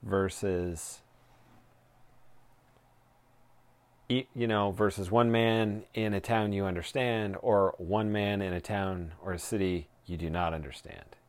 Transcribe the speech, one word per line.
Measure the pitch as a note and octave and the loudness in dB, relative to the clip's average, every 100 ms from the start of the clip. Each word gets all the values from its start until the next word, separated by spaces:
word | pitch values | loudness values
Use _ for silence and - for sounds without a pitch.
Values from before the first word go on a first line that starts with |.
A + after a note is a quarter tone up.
versus, | - G2 F#2+ - G2+ F2+ F2 E2 - - _ _ _ - - - - _ _ _ - - - - - - _ _ _ _ _ _ _ _ - - _ _ _ _ _ | 0 2 2 0 -2 0 -2 -6 -10 -14 _ _ _ -20 -20 -20 -20 _ _ _ -20 -20 -20 -20 -20 -20 _ _ _ _ _ _ _ _ -20 -20 _ _ _ _ _
e-, | B2 C3 | -2 -2
you | - A#2 | -4 0
know, | G#2+ G2+ | 2 2
versus | F#2 G#2 G2 F#2 | 2 0 2 0
one | A2 A#2 | 4 4
man | A2+ A2+ A2+ G#2+ G#2 - | 4 4 2 0 -2 -8
in | - A2 | -4 -2
a | G2+ | -2
town | - A2+ G#2 | 0 0 2
you | G2+ | 0
understand | G2 F2+ E2+ C#3 B2+ A2+ G#2+ G2 | -2 -2 -4 -2 0 0 -2 -4
or | - G#2 F#2+ - | 2 4 4 0
one | E2+ G#2 G#2+ | -2 0 2
man | G#2 G2+ G2+ | 2 0 0
in | G2 | 0
a | F2 | -2
town | - G2+ F#2+ F#2 E2+ E2 | -2 -2 -2 -4 -8 -10
or | F#2 | -6
a | F2 | -6
city | - G#2+ F#2+ F2+ D#2 _ - | -4 0 2 0 -4 _ -10
you | F2 | -6
do | D#2+ | -4
not | E2 F2 | 0 0
understand. | D#2+ D2+ - - - - - | -2 -8 -12 -16 -18 -18 -20